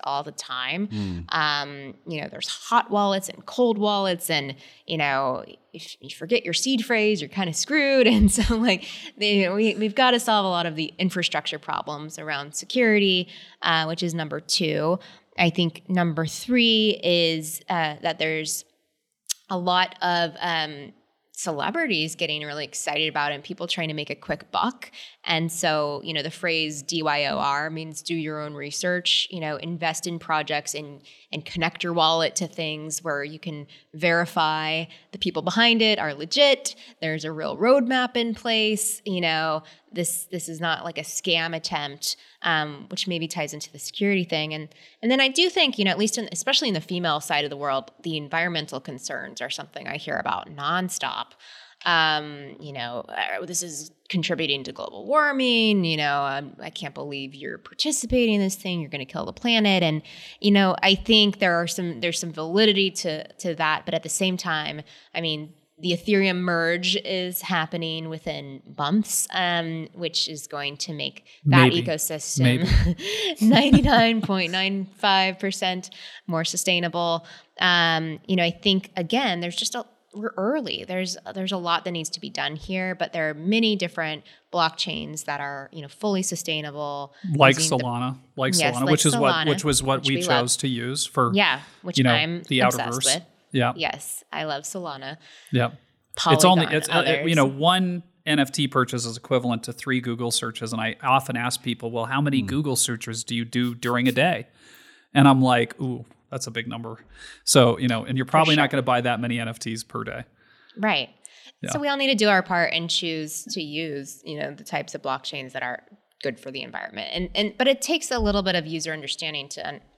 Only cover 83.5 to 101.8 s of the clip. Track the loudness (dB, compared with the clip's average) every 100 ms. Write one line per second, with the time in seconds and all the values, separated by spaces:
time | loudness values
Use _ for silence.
83.5 | 2 2 2 -2 -4 -6 -6 -12 -20 _
84.5 | 0 2 0 -6 -6 -8 -10 -8 -6 -6
85.5 | -10 -12 -14 -14 -4 0 0 0 -4 -4
86.5 | -4 -4 -6 -6 -4 -8 -8 -2 6 6
87.5 | 6 2 0 0 -2 -4 -6 -12 -2 0
88.5 | 2 2 2 2 4 4 4 4 2 2
89.5 | 0 2 0 2 0 2 0 2 2 2
90.5 | 0 0 -2 -4 -4 -2 2 4 4 4
91.5 | 2 -4 -16 -4 2 4 4 2 -2 0
92.5 | 4 4 2 -2 0 0 0 -4 _ _
93.5 | 0 0 0 -4 -4 -10 -14 -10 -8 -6
94.5 | -6 -8 -10 -10 -10 -12 -14 -16 -20 -2
95.5 | 0 0 -4 _ _ _ -2 4 8 8
96.5 | 6 4 0 0 0 2 0 2 4 4
97.5 | 4 2 4 2 -2 -10 _ -2 2 2
98.5 | 0 0 2 0 0 -6 -8 0 0 2
99.5 | -4 -6 -10 -4 -2 -2 -4 -2 -2 -2
100.5 | -6 -6 -4 -4 -2 2 2 2 -2 -2
101.5 | -2 -4 -4